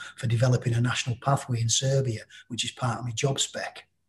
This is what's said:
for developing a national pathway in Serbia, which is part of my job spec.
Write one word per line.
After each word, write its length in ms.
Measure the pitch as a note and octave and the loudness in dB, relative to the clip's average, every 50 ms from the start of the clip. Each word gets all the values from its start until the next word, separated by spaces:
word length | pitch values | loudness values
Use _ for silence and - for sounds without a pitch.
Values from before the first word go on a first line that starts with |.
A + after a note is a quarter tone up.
| - - - | -16 -16 -12
for 120 | - - | -6 -2
developing 480 | A2+ A#2+ A2 C3 B2+ B2 A#2+ - A#2+ A2+ | 0 2 4 4 4 4 4 2 2 2
a 40 | A#2 | 2
national 380 | A#2+ B2 A2+ - - C3 A#2 - - | 2 2 0 0 -2 -2 -4 -2 2
pathway 360 | C3+ C#3 - - - A#2+ A2+ | 2 2 2 0 -2 -2 0
in 80 | A#2 | 2
Serbia, 540 | A2+ - - C3+ C3+ C#3 C3+ B2 A#2+ A2 G#2+ - _ - - - - | 2 2 2 2 2 2 2 2 0 -2 -4 -8 _ -20 -20 -14 -10
which 140 | A#2 - - | -6 -6 -6
is 80 | - | -6
part 280 | - - C3 A#2+ G#2+ G#2+ | -4 -4 -2 -2 -2 -2
of 60 | B2 | -6
my 60 | A#2+ A2 | -6 -4
job 260 | - C#3+ C3+ C#3 - | 0 0 0 0 0
spec. 440 | - - - A2 - - - - - _ _ _ _ | -2 -4 -4 -8 -8 -8 -10 -14 -20 _ _ _ _